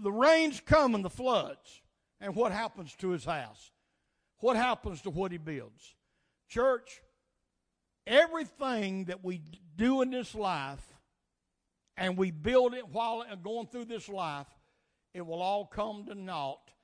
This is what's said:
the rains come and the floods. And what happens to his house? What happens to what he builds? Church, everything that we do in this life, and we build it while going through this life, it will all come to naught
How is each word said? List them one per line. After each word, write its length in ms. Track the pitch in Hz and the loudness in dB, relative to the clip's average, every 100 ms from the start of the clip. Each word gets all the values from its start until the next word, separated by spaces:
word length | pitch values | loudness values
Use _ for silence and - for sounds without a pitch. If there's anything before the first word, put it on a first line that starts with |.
the 120 | 202 | -2
rains 500 | 208 277 320 311 262 | 4 8 8 6 0
come 300 | - 302 269 | 4 6 6
and 100 | 220 | 4
the 60 | 185 | -2
floods. 720 | - 254 226 - - - - _ _ _ _ | -4 2 2 0 -8 -18 -20 _ _ _ _
And 140 | 202 | -8
what 180 | 196 233 | 0 0
happens 420 | 196 226 - 156 - | 0 -4 -8 -14 -6
to 140 | 185 | -4
his 140 | 175 | -2
house? 480 | 127 156 117 107 - _ _ _ _ _ _ _ | -2 -6 -6 -14 -20 _ _ _ _ _ _ _
What 180 | 226 226 | 0 2
happens 460 | 247 220 - 165 | 2 0 -6 -8
to 80 | 202 | -8
what 220 | 156 190 | -4 -4
he 60 | 175 | -6
builds? 580 | 156 143 110 113 - _ _ _ _ _ _ | -8 -8 -10 _ -20 _ _ _ _ _ _
Church, 520 | 233 254 247 - - _ _ _ _ _ _ _ _ _ _ - | 2 2 2 -4 -20 _ _ _ _ _ _ _ _ _ _ 2
everything 1000 | 254 330 330 294 - 269 240 202 190 185 | 4 6 2 -6 -6 -2 -2 -2 -4 -6
that 180 | 185 | -6
we 180 | 185 175 156 170 170 151 | -6 -8 -10 -20 -20 0
do 260 | 233 269 | 2 4
in 80 | 254 | 2
this 240 | 254 233 | 0 -6
life, 500 | 220 202 165 135 139 - - _ _ _ _ _ _ _ _ _ - | -4 -4 -2 -6 -10 -16 -20 _ _ _ _ _ _ _ _ _ -4
and 200 | 185 185 | -2 0
we 140 | 190 | 0
build 440 | 156 165 254 247 | 0 4 6 4
it 140 | 247 220 | 0 -8
while 360 | 165 233 226 233 196 | -4 -2 -4 -8 -12
going 240 | 180 233 226 | -8 -8 -8
through 200 | 247 233 | -10 -10
this 220 | 233 190 | -10 -10
life, 380 | 196 170 143 139 _ _ _ _ _ _ | -6 -6 -6 -12 _ _ _ _ _ _
it 120 | 180 170 | -14 -8
will 160 | 165 | -4
all 240 | 180 202 202 | -2 -2 -4
come 400 | - 214 208 202 | -6 -6 -6 -12
to 80 | |
naught 560 | 202 185 170 139 143 _ _ | -12 -8 -6 -6 -8 _ _